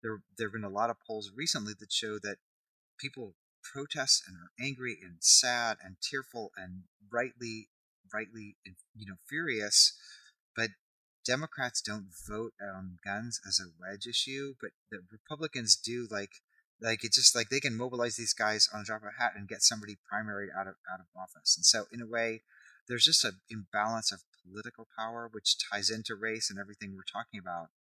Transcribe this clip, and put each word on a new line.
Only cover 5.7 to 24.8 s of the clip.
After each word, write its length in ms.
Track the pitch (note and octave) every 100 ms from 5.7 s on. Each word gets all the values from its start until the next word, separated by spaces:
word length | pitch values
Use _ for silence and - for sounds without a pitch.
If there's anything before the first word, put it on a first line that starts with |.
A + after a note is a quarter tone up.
| G#2+
and 140 | F#2+ F#2+
tearful 520 | - C#3 C3 A#2+ G#2 -
and 280 | F#2 F#2 F2 _ G#2
rightly, 560 | A#2+ B2+ A#2+ A#2+ A2 G#2+ _ _ _ F#2
rightly, 420 | G#2+ A2 A2+ G#2 -
you 420 | G2 F2+ - G#2+ G2+
know, 120 | F#2+ -
furious, 640 | D3+ E3 A2+ G#2 - - - - - - _ _ -
but 140 | A2+ - _ _ _ _ -
Democrats 560 | B2+ D#3 - B2+ -
don't 260 | - G#2+ F#2+ F2 -
vote 240 | G#2+ A2+ _
on 360 | G2+ F#2+ F#2+ F2+ G2+
guns 340 | G2+ A#2 A2+ F#2+
as 100 | -
a 140 | F#2 E2
wedge 260 | F2+ G2+ A2+
issue, 500 | A#2+ - C3+ C#3 C3
but 100 | G#2 _ _
the 80 | G#2 F2+
Republicans 680 | A2 _ D3+ D#3 C3+ A2+ -
do, 280 | - A#2+ A#2
like, 200 | G#2 G2+ - _ _ _ _
like, 180 | A2+ A2+
it's 120 | A2+ -
just, 180 | A#2+
like, 140 | A#2+ A2
they 120 | C3+
can 160 | C3+ A2+
mobilize 400 | B2 B2 A#2+ A2+
these 160 | A#2
guys 340 | - G#2+ G#2+ -
on 80 | G#2+
a 20 |
drop 200 | G#2 A2
of 40 | G#2+
a 140 | G#2
hat 100 | A#2+ G2+
and 120 | G2+
get 140 | G#2+
somebody 340 | - A2+ G#2 G2+ _
primaried 380 | G#2 G#2+ G2+ G2
out 140 | F2 F#2+
of, 80 | - -
out 80 | F#2
of 60 | F2+ F#2
office. 400 | F#2 - - -
And 100 | -
so 200 | A#2 G2+
in 80 | A#2
a 40 | A#2
way, 360 | A#2 A#2 A2+ _ - - - -
there's 160 | A#2+ -
just 180 | D#3+
an 160 | A#2 F#2+ _
imbalance 640 | A2+ F#2+ G#2+ G#2+ A2+ -
of 140 | F#2+ - _
political 420 | F2+ G2 A2+ -